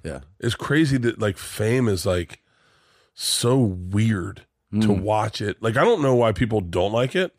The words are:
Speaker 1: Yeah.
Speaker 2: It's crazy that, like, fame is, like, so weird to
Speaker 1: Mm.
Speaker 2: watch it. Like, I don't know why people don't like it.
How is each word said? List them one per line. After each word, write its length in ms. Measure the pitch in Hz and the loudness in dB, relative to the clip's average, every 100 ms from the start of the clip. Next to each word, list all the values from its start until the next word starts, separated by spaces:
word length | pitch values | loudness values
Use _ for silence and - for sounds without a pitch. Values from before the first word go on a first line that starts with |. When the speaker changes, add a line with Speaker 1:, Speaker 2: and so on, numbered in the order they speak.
Speaker 1:
Yeah. 160 | 80 67 67 - | -12 -12 -14 -8
Speaker 2:
It's 160 | 120 | -6
crazy 420 | - - 147 160 131 | -4 0 2 2 2
that, 200 | 117 107 | 0 0
like, 160 | 107 95 | -2 -4
fame 500 | - - 107 127 117 | -8 -4 0 2 2
is, 180 | 95 98 | 0 0
like, 340 | 90 85 - _ _ _ _ _ _ _ | -2 -4 -10 _ _ _ _ _ _ _
so 440 | - - - 120 135 | -10 -4 -2 2 2
weird 840 | 113 92 90 101 113 104 - - - _ _ | 2 0 -2 0 2 0 -4 -10 -18 _ _
to 160 | 104 110 | 0 2
Speaker 1:
Mm. 120 | 95 | 2
Speaker 2:
watch 400 | 98 107 110 - | 2 0 0 -4
it. 200 | 104 - | -6 -4
Like, 160 | 113 113 | -2 2
I 80 | |
don't 180 | 190 220 | 2 2
know 120 | 139 | 2
why 160 | 123 113 | 4 2
people 280 | 101 117 107 | 2 0 0
don't 320 | 87 90 95 | -2 0 0
like 240 | 113 127 180 | 0 0 -2
it. 180 | 185 | -4